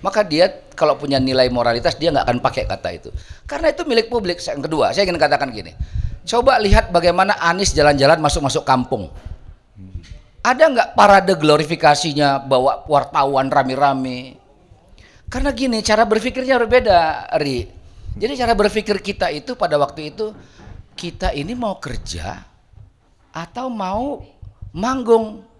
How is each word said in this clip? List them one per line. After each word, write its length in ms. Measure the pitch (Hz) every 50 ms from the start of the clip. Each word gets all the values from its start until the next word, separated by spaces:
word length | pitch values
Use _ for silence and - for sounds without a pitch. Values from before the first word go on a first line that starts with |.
| -
Maka 180 | 196 - 214 208
dia 240 | 170 147 156 180 185 - - - - -
kalau 240 | - 165 151 139 135
punya 160 | 147 143 139
nilai 320 | 131 131 131 127 131 127
moralitas, 480 | 123 123 120 117 117 117 117 113 - -
dia 160 | - 151 165
nggak 160 | 147 - -
akan 120 | 123 120 123 -
pakai 240 | 131 - 131 -
kata 220 | - 101 - - 90
itu. 180 | 90 82 - - - - - - - - -
Karena 240 | - 294 285 330 311
itu 160 | 285 339 339
milik 240 | 302 240 226 226 -
publik. 320 | 247 233 196 175 175 - -
Yang 240 | 175 147 143 135
kedua, 240 | 151 160 151 117 90
saya 160 | - 196 202
ingin 80 | 180 175
katakan 320 | 170 151 143 143 143 143 131 113
gini. 160 | 104 - - - - - - - - - - - - -
Coba 320 | - 226 240 240 269 254 233
lihat 320 | 214 196 196 220 220 -
bagaimana 480 | 175 175 165 175 175 180 190 202 208 -
Anies 320 | - 165 170 185 196 180
jalan-jalan 480 | 143 151 147 147 147 135 135 139 165 160
masuk-masuk 480 | 156 143 - 170 143 135 - 156 -
kampung. 400 | - 131 127 123 - 135 107 92 82 - - - - - - - - - _ _ _ _ 101 95 95 92 - - - - - - - _ - -
Ada 180 | 233 262 262 320 320
nggak 180 | 262 226 - - -
parade 380 | 220 208 202 196 196 180 175 190
glorifikasinya 1040 | 156 151 151 147 151 156 147 170 - 165 151 147 143 - 165 143 147 147 139 139 131
bawa 480 | 131 131 135 127 127 139 - - -
wartawan 640 | - 151 143 147 - - 156 139 139 139 135 135 135
rame-rame? 880 | 135 139 131 131 131 135 143 139 135 131 131 131 123 127 127 127 - - _ _ _ _ _ _ - _ _ _ - - - _ _ _ _
Karena 240 | - - 254 269 285
gini, 320 | 254 226 269 262 233 220 -
cara 240 | - 214 214 233
berpikirnya 480 | 208 220 220 220 247 233 262 254 254 262
berbeda, 720 | 247 233 220 240 254 247 220 185 170 165 156 151 127 - - -
Ri. 320 | 156 147 143 131 120 - - - - - - - - - - -
Jadi 180 | - 202 240 285 254
cara 160 | 247 233 233
berpikir 400 | 196 208 208 - 220 202 - 208 196 -
kita 240 | 196 202 - 190
itu 320 | 165 151 151 - - 247 -
pada 160 | 190 165 151
waktu 400 | 147 143 - - 156 151 151 156
itu, 160 | 190 214 214 208 - - - - - - - - - - _ _
kita 400 | - - 170 - - - 185 135
ini 160 | 143 143 175
mau 240 | 247 247 240 208 185 - -
kerja 640 | 139 123 - - - - 82 78 98 - - - _ _ _ _ _ _ - - _ _ _ _ _ _ _ _ _ _
atau 320 | 160 170 - - 240 254
mau 560 | 262 233 208 190 185 196 220 254 294 277 - - - _ _ - - - _ - -
manggung 720 | - 170 208 247 262 269 240 220 226 226 220 214 214 214 - _ _